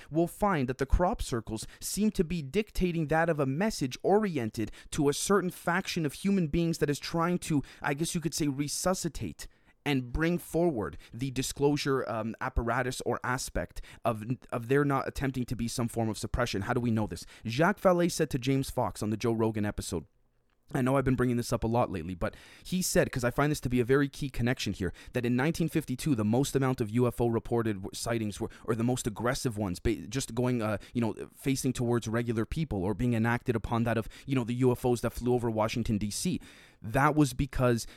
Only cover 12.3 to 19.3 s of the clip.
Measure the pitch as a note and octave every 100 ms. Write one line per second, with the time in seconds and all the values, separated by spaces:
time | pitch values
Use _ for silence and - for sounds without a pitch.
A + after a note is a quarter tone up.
12.3 | - B2+ - A#2 A#2+ B2+ - - A#2+ A#2+
13.3 | B2+ - - E2+ - - - A#2 A2+ G#2+
14.3 | B2+ - A#2+ A#2 C#3 C#3+ C3+ - - C3+
15.3 | C3 B2 A2+ A#2 - A#2 A#2 A2+ G#2 G#2+
16.3 | - A#2+ G2 G2 B2 A#2+ A2 G#2 E2+ -
17.3 | - A2 A#2+ E3+ G#3 G3 F3 F3 - D#3+
18.3 | C3 B2 C3+ C3+ - G#2+ - G#2+ A2 A#2+